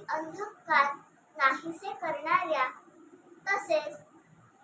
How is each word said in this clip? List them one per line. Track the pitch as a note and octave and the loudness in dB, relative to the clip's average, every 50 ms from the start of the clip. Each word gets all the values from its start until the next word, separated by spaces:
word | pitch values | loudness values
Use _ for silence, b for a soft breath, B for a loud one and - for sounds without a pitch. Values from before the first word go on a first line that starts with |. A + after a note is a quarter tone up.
| - - | -6 -4
अंधकार | - D4+ D#4+ D#4+ E4 F#4 G#4 G#4+ - - - E4 D#4 C#4+ C#4 C#4+ - - - - _ - _ _ - | -4 -4 -4 -6 -8 -8 -8 -8 -10 -10 -2 2 4 4 4 4 0 -6 -12 -20 _ -20 _ _ -2
नाहीसे | D4+ C#4 C4+ C4+ - - E4 E4+ - - G4+ G4+ | 4 4 4 4 2 -4 -8 -8 -6 -6 -8 -8
करणाऱ्या, | - F4+ E4 D4+ C#4+ D4 D#4+ F4 F#4+ F4+ E4 D#4 C#4 B3+ C4 - - - - - - - - - - - - - - - | -4 -4 -4 -2 -2 0 2 2 2 2 2 2 2 0 0 -2 -10 -20 -20 -20 -20 -20 -20 -20 -20 -20 -20 -20 -10 -4
तसेच | F#4+ G4 G4 - - E4 D4+ D4 D4 - - - - - - - - - - - - _ - | -2 -2 0 0 2 0 0 0 -2 -10 -12 -16 -20 -20 -20 -20 -20 -20 -20 -20 -20 _ -20